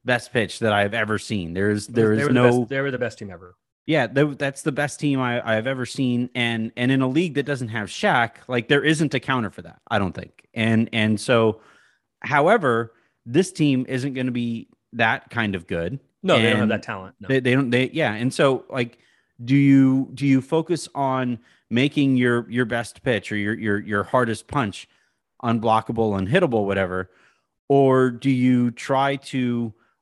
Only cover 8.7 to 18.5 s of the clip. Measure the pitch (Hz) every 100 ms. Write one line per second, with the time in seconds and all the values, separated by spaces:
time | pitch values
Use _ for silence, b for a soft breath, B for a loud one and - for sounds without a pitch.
8.7 | 143 151 156 151 131 - 127 101 - 85
9.7 | - - 107 92 87 - _ _ 117 113
10.7 | 113 113 117 107 107 - 117 110 104 b
11.7 | b b b b _ 117 143 160 233 139
12.7 | 117 117 _ _ _ 117 143 185 - 147
13.7 | 131 - 131 139 127 127 120 120 113 -
14.7 | _ _ 117 113 135 - 120 107 95 82
15.7 | 85 85 139 _ _ 185 135 113 107 110
16.7 | 107 - 98 92 - 95 135 127 131 123
17.7 | 123 131 156 127 107 123 - 139